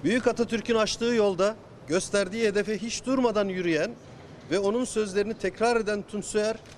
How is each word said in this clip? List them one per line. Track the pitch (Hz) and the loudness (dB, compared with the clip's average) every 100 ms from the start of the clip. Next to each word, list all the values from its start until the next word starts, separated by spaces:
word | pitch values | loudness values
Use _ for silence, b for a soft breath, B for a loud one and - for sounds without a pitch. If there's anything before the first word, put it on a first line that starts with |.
Büyük | 143 240 240 | 2 2 2
Atatürk'ün | 226 233 226 208 | 0 0 -2 0
açtığı | 226 214 - 233 | 2 2 0 0
yolda | 240 202 180 196 220 - - - | 4 2 4 0 0 -14 -20 -2
gösterdiği | 170 - 202 185 220 220 | -2 2 0 0 0 2
hedefe | 202 202 214 | 2 0 -4
hiç | 226 - - | -4 -6 0
durmadan | 269 240 208 196 | 2 4 2 0
yürüyen | 185 175 156 190 240 - - - - - | 0 0 2 0 -6 -18 -20 -20 -18 -2
ve | 185 | 0
onun | 196 233 | 2 0
sözlerini | 254 220 214 190 208 | 0 -2 0 0 0
tekrar | - 190 - 226 233 | -2 -4 2 2 4
eden | 208 208 | 2 -2
Tunç | - 208 | -4 -6
Soyer | - 214 214 226 - | -2 0 0 -2 -10